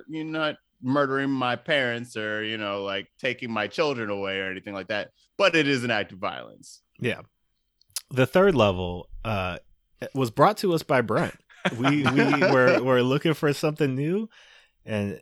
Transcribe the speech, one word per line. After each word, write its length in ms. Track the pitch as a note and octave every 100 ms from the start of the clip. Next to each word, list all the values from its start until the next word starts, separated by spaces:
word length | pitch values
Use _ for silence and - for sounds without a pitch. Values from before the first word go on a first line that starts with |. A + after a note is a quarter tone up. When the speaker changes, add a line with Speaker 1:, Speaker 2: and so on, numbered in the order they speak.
| -
Speaker 1:
you're 160 | D#3
not 320 | D#3 D#3 D3+ C#3+ _ _
murdering 480 | B2+ C#3 C#3 C3+ C#3
my 280 | C3+ B2 A#2+
parents 580 | - D3 B2+ A#2 A#2+ A2+
or, 260 | G#2+ G#2+ G#2+
you 120 | A2
know, 240 | G#2 G2+
like, 280 | G2 G2 - _
taking 320 | C3 B2 B2
my 160 | A2+ G#2
children 420 | - D#3 B2+ G#2+
away 300 | G2+ G2 F#2+
or 100 | F#2+
anything 240 | F#2 G#2+
like 140 | G2 F#2+
that. 220 | G#2+ F#2 _ _ -
But 160 | G3
it 140 | E3 C#3+
is 160 | C3+
an 80 | B2
act 220 | A2 G2
of 60 | F#2
violence. 640 | G2 C2+ A1+ G1+ - - _ -
Speaker 2:
Yeah. 260 | B2 F#2+ - _ _ _ _ _ _ - -
The 160 | B2+ C3
third 300 | F#3 G3 D3+
level, 540 | G#2 F#2 F2+ F2+ - - A#2
uh, 320 | G#2 F#2 F2 _ _ _ - - C3
was 160 | B2
brought 240 | B2 D#3+ G#3+
to 140 | G3
us 80 | D#3+
by 200 | - C3+
Brent. 340 | A2+ A#2 C3 - _ - F3+ A#2+
We, 260 | C3 D3
we 200 | C3 C3+
Speaker 1:
<laughs> 160 | C3+ C#3+ -
Speaker 2:
were, 280 | C3 B2+ B2+
were 200 | B2+ B2+
looking 300 | B2+ C#3 E3
for 180 | D3+ D3+
something 420 | C#3 D#3+ D3+ C#3+
new, 360 | C3 D3+ F#3+ A3 _ - - _ _ -
and 340 | G#2+ G2+ F#2